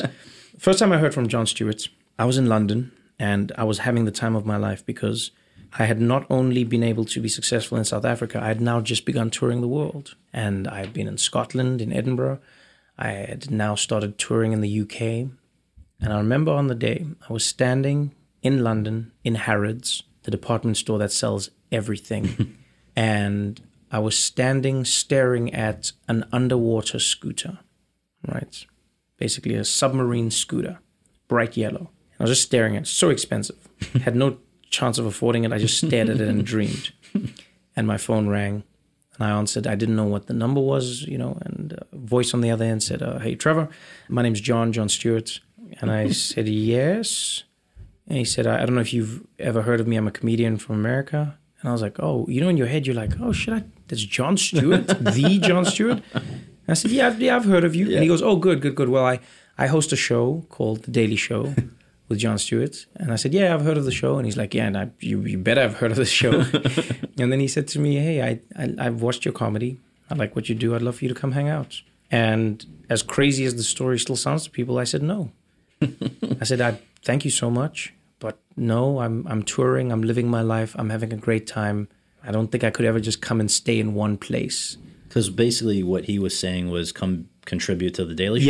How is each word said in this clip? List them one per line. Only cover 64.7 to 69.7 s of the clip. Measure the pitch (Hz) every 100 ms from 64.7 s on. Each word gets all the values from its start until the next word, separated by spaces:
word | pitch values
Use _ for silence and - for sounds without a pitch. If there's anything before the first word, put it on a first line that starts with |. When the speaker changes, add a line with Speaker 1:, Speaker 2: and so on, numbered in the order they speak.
| 98
Speaker 2:
I, | 101 -
you, | - 101
you | 104 95
better | 98 127
have | 120 101
heard | 117
of | 113
the | 120
show." | - 123 - 127
<laughs> | 151 127 131 - - - -
And | 123
then | 131
he | 135
said | 151 143
to | 147
me, | 147 143
"Hey, | 156 151
I, | 120 117 - -
I, | 127 -
I've | 123 117
watched | 117 123 123
your |
comedy. | - 113 107 123